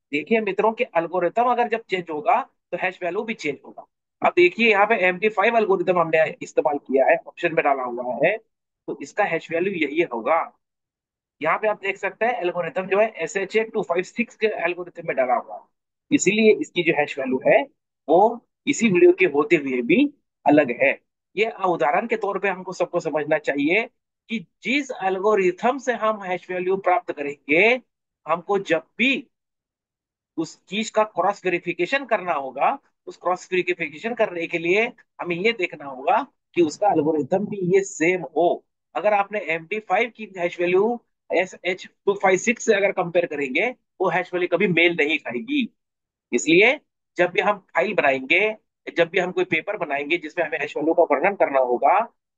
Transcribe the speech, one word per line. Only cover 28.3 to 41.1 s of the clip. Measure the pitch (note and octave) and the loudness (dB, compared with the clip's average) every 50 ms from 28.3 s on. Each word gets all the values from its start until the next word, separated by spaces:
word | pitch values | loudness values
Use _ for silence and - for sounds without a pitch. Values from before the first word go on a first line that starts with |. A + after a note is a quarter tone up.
| D#3+ F3 E3+ - G3+ G3+ | -4 -4 -2 -2 -2 -2
जब | G3 - E3 D#3+ - _ _ - | 0 0 -2 -2 -2 _ _ -2
भी | A3 C4+ C4+ - - - _ _ _ _ _ _ _ _ _ _ _ _ _ _ _ _ _ _ _ _ _ - | 0 0 0 -2 -6 -10 _ _ _ _ _ _ _ _ _ _ _ _ _ _ _ _ _ _ _ _ _ -8
उस | E3 D#3 - - _ | -8 -8 -10 -16 _
चीज | _ F#3 G#3 A3+ G#3+ | _ -6 -6 -6 -2
का | - G#3+ G#3+ | 0 0 0
cross | G#3+ - - E3+ G#3 G3+ - - | 0 -2 -2 -2 -2 -2 -2 -2
verification | F#3 F3+ E3+ - F3 E3 - F3 E3+ - C4+ C#4 | -4 -2 -2 -4 -6 -4 -4 -2 -2 -2 -4 -2
करना | A3+ A3+ G3+ F#3 F3+ E3 | -2 -2 -2 -2 -2 -4
होगा, | D3 C#3 C3 A#2+ C3+ D3+ F#3+ C4+ C#4+ - _ _ _ _ | -4 -4 -6 -4 0 0 0 0 -2 -8 _ _ _ _
उस | F3+ F3 | -20 -18
cross | - - F3 F3+ F3+ - - F#3 | -6 -4 -2 -2 -2 -4 -4 -4
verification | F3+ F3 F3 F3+ F3 E3+ D3+ D3+ D3+ - A3+ A#3+ | -2 -2 -2 -4 -4 -4 -8 -8 -8 -8 -8 -2
करने | - A3 G3+ F3+ E3+ E3 | 0 -2 -2 0 -4 -6
के | D#3+ F3 E3+ | -4 -4 -4
लिए | E3 E3+ F#3 G#3 A3+ B3 B3 _ _ _ _ - | 0 0 2 2 0 -2 -4 _ _ _ _ -12
हमें | D3 E3+ F3 | -8 -6 -4
ये | E3+ F#3 A3+ A#3 | -2 0 -2 0
देखना | A3 F#3 E3+ - D3+ D3 | 0 -4 -6 -6 -10 -14
होगा | C#3 C3+ B2+ C3 D#3 F#3+ A3+ C#4 - _ _ _ _ _ | -14 -12 -6 0 2 2 2 0 -2 _ _ _ _ _
कि | E3+ F3 | 0 2
उसका | D3+ D3 - G#3 G#3 | 2 0 0 0 2
algorithm | F3+ D#3+ D3+ D#3 D#3+ D3+ C3+ B2+ F3+ G3 G#3 | 2 2 2 2 0 -2 0 0 -2 -2 -2
भी | F3+ G#3 G3+ F#3 F3 F#3 | -4 -6 -4 -2 2 2
ये | G3 F#3+ | 2 2
same | - - - D#3+ E3+ F#3 F#3 E3 - - | 0 -4 -2 0 0 0 0 -4 -4 -2
हो। | D3 E3+ F3 - - - _ _ _ _ _ - | 0 2 2 0 0 -6 _ _ _ _ _ -10
अगर | D3+ E3+ G#3 G#3+ | -2 0 2 2
आपने | G3+ G3 G3 G3+ G#3 F#3 F3+ | 2 0 -2 -4 -6 -4 -4
एम | E3 E3 E3 | -4 -6 -4
डी | D#3+ G#3 G#3+ | -6 -8 -8
फ़ाइव | G#3+ - F#3 G3+ A#3+ B3 - | -2 -2 0 0 0 -2 -4
की | - A3 F#3+ F#3+ F#3 | -10 -16 -14 -8 -4
hash | E3+ F3 E3+ - | -4 -4 -2 -2
value | F3 F3 F3+ F#3 G3+ A3+ A#3+ A#3 - _ | 0 2 2 2 2 2 0 -4 -8 _